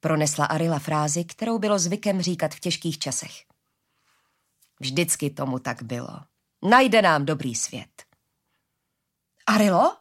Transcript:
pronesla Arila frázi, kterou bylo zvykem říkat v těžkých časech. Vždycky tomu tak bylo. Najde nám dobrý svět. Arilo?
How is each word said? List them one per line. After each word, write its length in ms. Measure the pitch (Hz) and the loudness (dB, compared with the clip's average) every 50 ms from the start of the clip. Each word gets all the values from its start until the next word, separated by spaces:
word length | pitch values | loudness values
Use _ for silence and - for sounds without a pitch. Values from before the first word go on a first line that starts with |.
pronesla 440 | - 160 160 151 151 147 - - 147 | 0 0 0 2 0 0 0 0 0
Arila 340 | - - 156 165 165 165 147 | 0 0 0 0 0 0 -2
frázi, 460 | 147 - 160 151 151 151 147 170 170 | -2 -2 -2 0 0 0 -2 -4 -6
kterou 340 | 170 - _ - 233 233 226 | -6 -8 _ -4 -4 -2 -2
bylo 200 | 196 214 208 196 | 0 0 0 2
zvykem 440 | 185 185 180 208 - 208 196 190 | 2 0 -2 -2 -2 -2 -2 0
říkat 320 | 180 185 180 170 - 156 - | 0 -2 -2 -2 -2 -4 -4
v 60 | - | -6
těžkých 380 | - 208 - - - 165 151 - | -6 -6 -6 -4 -4 -6 -6 -4
časech. 460 | - 139 131 - - - - - - _ _ _ _ _ _ _ _ _ _ _ _ _ _ _ _ _ _ _ _ _ _ _ _ _ _ _ | -6 -6 -6 -6 -8 -10 -18 -20 -20 _ _ _ _ _ _ _ _ _ _ _ _ _ _ _ _ _ _ _ _ _ _ _ _ _ _ _
Vždycky 500 | 139 135 131 147 175 170 - - - 143 | -10 -4 -2 -2 0 0 -2 -2 -2 -6
tomu 280 | 143 - 139 135 127 127 | -4 -4 -6 -4 -4 -4
tak 240 | 127 127 120 - | -4 -6 -8 -8
bylo. 380 | 120 110 123 120 - - - - - _ _ _ _ _ _ _ - 185 | -8 -10 -8 -8 -8 -10 -14 -16 -20 _ _ _ _ _ _ _ 2 4
Najde 340 | 226 254 269 262 202 226 | 6 6 6 6 4 4
nám 240 | 202 180 160 147 143 | 6 6 4 4 2
dobrý 280 | 135 156 127 - 127 117 | 0 -2 -4 -4 -6 -6
svět. 500 | 113 - - - 123 107 _ _ - - _ _ _ _ _ _ _ _ _ _ _ _ _ _ _ _ _ _ _ _ _ _ _ _ _ _ _ _ | -6 -8 -8 -8 -12 -14 _ _ -20 -20 _ _ _ _ _ _ _ _ _ _ _ _ _ _ _ _ _ _ _ _ _ _ _ _ _ _ _ _
Arilo? 500 | - 214 214 214 208 185 175 240 330 403 _ | 0 2 4 4 4 6 6 4 4 2 _